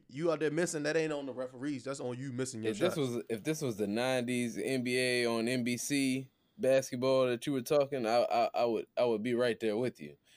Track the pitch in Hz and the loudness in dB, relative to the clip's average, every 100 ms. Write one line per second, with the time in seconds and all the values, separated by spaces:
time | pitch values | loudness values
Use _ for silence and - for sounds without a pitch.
0 | _ 131 170 151 156 151 175 151 147 160 | _ -4 -2 0 0 0 -2 -2 0 0
1 | 156 147 139 120 127 127 143 135 127 135 | 0 -2 -6 -8 -8 -6 -6 -6 -6 -6
2 | 123 123 139 123 127 110 110 104 175 165 | -6 -6 -6 -4 -4 -2 -4 0 0 0
3 | 131 120 - 110 139 156 139 104 101 107 | -2 -2 -4 -4 -2 -2 -4 -2 -2 0
4 | 127 127 120 123 120 101 123 131 123 127 | 0 0 0 -2 -2 -4 -2 -2 0 0
5 | 127 123 120 117 113 127 120 120 - 143 | 2 2 2 2 0 0 0 -2 0 2
6 | 135 131 135 _ _ - 127 135 - 123 | 2 0 -4 _ _ -2 4 4 2 -2
7 | 131 131 127 117 - 135 120 147 135 135 | 2 4 4 0 -2 -4 2 2 2 0
8 | 110 120 - 120 110 - 120 107 - - | 2 4 4 2 2 2 0 0 -2 0
9 | 120 107 123 120 123 110 110 107 127 - | 2 2 0 2 2 0 0 0 -2 -4
10 | 73 71 _ | -16 -16 _